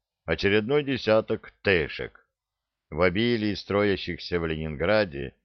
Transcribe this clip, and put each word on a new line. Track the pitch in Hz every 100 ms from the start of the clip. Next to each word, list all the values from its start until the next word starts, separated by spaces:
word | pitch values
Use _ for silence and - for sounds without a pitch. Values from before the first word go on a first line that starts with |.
| _ _ -
очередной | 85 98 104 107 147
десяток | 139 127 - 110 110 110 - -
"Тэшек" | - 90 69 - 60 - _ _ _ _ _ _ _
в | 76
обилии | 92 90 120 117 107
строящихся | 92 - 98 104 92 - 85 - 87
в | 82
Ленинграде | 80 78 69 85 107 101 71 67 -